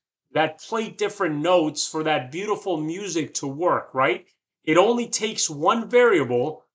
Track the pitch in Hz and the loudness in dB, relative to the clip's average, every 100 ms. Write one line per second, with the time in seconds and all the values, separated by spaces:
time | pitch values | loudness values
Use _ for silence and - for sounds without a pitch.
0 | _ _ _ 147 156 - - 220 220 - | _ _ _ 0 0 -4 -8 -6 -6 -4
1 | 202 - 175 147 165 180 156 139 - 160 | -6 -2 -4 -2 2 2 2 -2 -6 -4
2 | 156 147 127 165 208 202 196 160 156 180 | -2 -2 -4 -6 -4 -4 -4 -4 -4 -6
3 | 202 160 135 - 139 139 175 123 - 131 | -6 -6 -6 -6 -8 -2 0 0 -2 0
4 | 143 180 - _ _ _ - 160 208 240 | 0 0 -8 _ _ _ 2 6 6 2
5 | 226 - 220 - - 143 175 233 190 240 | -2 -4 -4 -4 -6 0 0 0 2 4
6 | 240 180 123 123 147 156 _ | 6 4 2 0 -2 -6 _